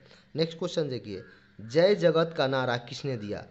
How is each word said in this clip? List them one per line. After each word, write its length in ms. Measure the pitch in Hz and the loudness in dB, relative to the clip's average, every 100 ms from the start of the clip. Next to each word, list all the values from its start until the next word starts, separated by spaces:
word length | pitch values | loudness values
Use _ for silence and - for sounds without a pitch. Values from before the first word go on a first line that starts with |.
| - - _ 143 | -20 -20 _ -4
नेक्स्ट 220 | 165 - | -4 -4
क्वेश्चन 300 | 180 170 151 | -4 -2 -2
देखिए, 340 | 120 107 92 - - _ - | -4 -8 -12 -12 -20 _ -18
जय 360 | 110 143 185 202 | 0 4 6 6
जगत 360 | 170 160 165 165 | 4 4 2 0
का 100 | 135 | 0
नारा 300 | 135 127 120 | 2 0 -2
किसने 380 | - 120 143 123 | -6 -8 -6 -6
दिया? 280 | 104 98 - | -6 -8 -10